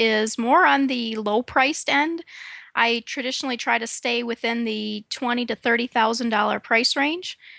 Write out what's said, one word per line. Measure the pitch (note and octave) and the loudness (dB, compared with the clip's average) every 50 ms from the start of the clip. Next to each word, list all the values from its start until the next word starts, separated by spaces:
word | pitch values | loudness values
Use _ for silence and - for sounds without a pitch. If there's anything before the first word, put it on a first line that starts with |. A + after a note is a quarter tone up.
is | A3+ A3+ A3 G#3+ G#3+ A3 - | 2 2 4 2 0 0 -2
more | - A3+ A#3+ C#4+ F4 F4+ | -2 2 4 4 6 6
on | D4 C#4 C#4 C#4 C4 | 6 6 4 2 0
the | C4 B3 A#3 A3+ A3 | 0 -2 -4 -4 -4
low | A3 G#3 G#3 G#3 A#3+ | -4 -2 0 0 0
priced | B3 - - C4+ C4 C#4+ D#4 - - - | -2 0 2 2 2 2 0 -2 -2 0
end. | C4 C#4+ D4+ E4 E4+ E4+ - - - - - - - - - - - - | 0 2 2 0 -2 -4 -8 -12 -18 -18 -16 -16 -16 -18 -18 -6 -2 0
I | A#3 A#3 A#3 A#3 A3+ | 2 2 0 -2 -4
traditionally | - - C#4+ A#3+ B3+ C4 - D4 C4+ A#3+ | -6 -8 -6 -4 -4 -4 -4 -4 -4 -6
try | A3+ - C4+ A#3 A#3 | -4 -2 0 0 0
to | A#3 | -2
stay | A3+ - - - B3 A#3+ A#3+ | -4 -6 -4 -4 -2 -2 -2
within | A#3+ A#3 A#3 - - A3+ A#3 A#3 A#3 | -2 -4 -4 -4 -4 -2 -2 -2 -2
the | A3 G#3+ G#3+ G#3+ G#3+ G#3 G#3 - - | -4 -4 -4 -6 -6 -8 -8 -10 -10
twenty | - - C4 A#3+ A#3+ B3 A#3+ | -8 -6 -4 -2 -2 -2 -2
to | A#3 A3 | -4 -4
thirty | - - A#3+ A#3 A#3 A#3+ | -2 0 2 2 2 0
thousand | - - A#3+ A3 A3 A#3 A#3 A#3+ A#3 | 0 2 2 2 2 2 0 0 0
dollar | A3 G#3 G#3+ G#3+ G#3 G3+ | 2 2 2 2 0 -2
price | - - A#3 A3+ A3+ - - | 0 0 2 2 2 2 0
range. | C#4 C#4 D4 D#4+ F4+ F#4 - - - - - - | 0 0 0 -2 -4 -6 -10 -12 -14 -18 -20 -20